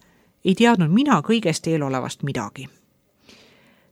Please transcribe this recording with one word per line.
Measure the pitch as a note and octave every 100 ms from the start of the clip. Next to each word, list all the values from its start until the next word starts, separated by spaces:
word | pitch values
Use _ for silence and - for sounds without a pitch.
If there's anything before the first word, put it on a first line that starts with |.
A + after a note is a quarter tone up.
| _ _ _ _ F#3+
ei | F#3
teadnud | A#3 A3+ D#3
mina | G#3 D4 F3+
kõigest | - A3+ E3+ D3+ E3
eelolevast | D#3+ C#3 C3 B2+ -
midagi. | C#3+ C3 G#2 - C3 _ _ _ _ _ - - _ _ _ _ _